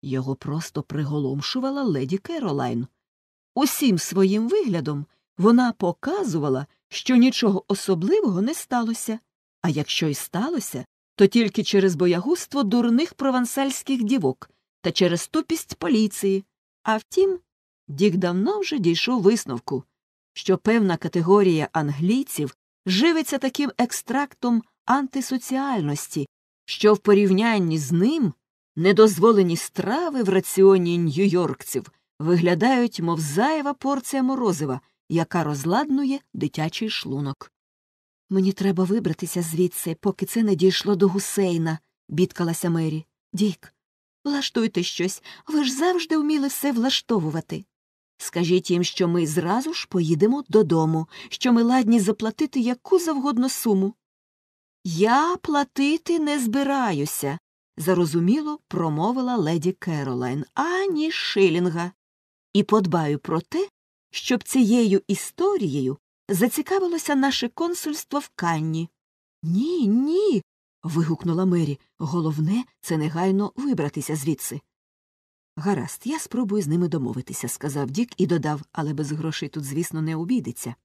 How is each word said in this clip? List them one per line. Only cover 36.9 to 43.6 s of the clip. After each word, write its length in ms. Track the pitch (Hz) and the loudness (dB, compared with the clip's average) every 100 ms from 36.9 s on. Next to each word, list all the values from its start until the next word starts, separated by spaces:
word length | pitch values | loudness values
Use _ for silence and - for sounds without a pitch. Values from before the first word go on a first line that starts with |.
| - - 135 143 139 - _ _ _ _ _ _ _ _ | -6 -6 -6 -6 -8 -16 _ _ _ _ _ _ _ _
«Мені 220 | 190 190 | 0 2
треба 320 | 190 196 180 | 2 0 0
вибратися 580 | 185 214 185 156 170 180 | 0 0 0 -4 -6 -6
звідси, 560 | 165 160 180 - - 160 | -4 0 0 0 -8 -4
поки 260 | 202 185 185 | -4 -4 -4
це 180 | 226 | 0
не 120 | 220 185 | 0 4
дійшло 400 | 185 190 - 196 | 4 2 0 2
до 120 | 196 | 2
Гусейна», 720 | 190 190 - 190 170 160 160 _ _ _ | 2 -4 -2 0 0 -2 -4 _ _ _
бідкалася 600 | 147 185 - 170 165 180 | 0 0 0 -4 -2 -2
Мері. 360 | 165 160 156 - _ _ | 0 -2 -4 -10 _ _
«Дік, 400 | 180 208 170 | -2 -2 -2